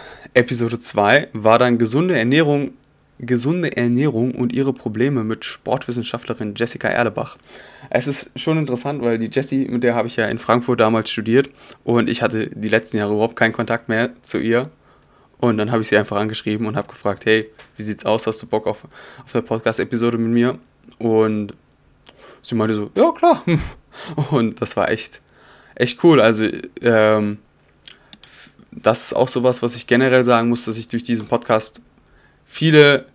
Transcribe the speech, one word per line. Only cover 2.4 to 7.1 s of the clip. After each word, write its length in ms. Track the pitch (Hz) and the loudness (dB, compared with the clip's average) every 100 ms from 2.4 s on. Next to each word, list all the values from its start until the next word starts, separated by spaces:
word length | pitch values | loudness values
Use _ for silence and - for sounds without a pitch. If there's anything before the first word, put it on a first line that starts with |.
| 151 147 143 - _ _ _ - | 2 0 -2 -10 _ _ _ -12
gesunde 580 | 120 123 127 180 160 - | -2 -2 0 -2 -2 -2
Ernährung 580 | 120 120 147 113 123 | 0 2 0 0 -2
und 180 | 123 123 | -2 -2
ihre 200 | 123 139 | 0 -2
Probleme 500 | - 117 107 135 135 | -2 -4 -2 0 0
mit 220 | 110 110 | -4 -6
Sportwissenschaftlerin 1080 | - - - 131 - 120 117 117 - 113 107 104 | -10 -10 -6 -4 -4 -6 -6 -8 -8 -8 -6 -4
Jessica 320 | 117 - 117 | -4 -4 -2
Erlebach. 480 | 92 113 | 0 -2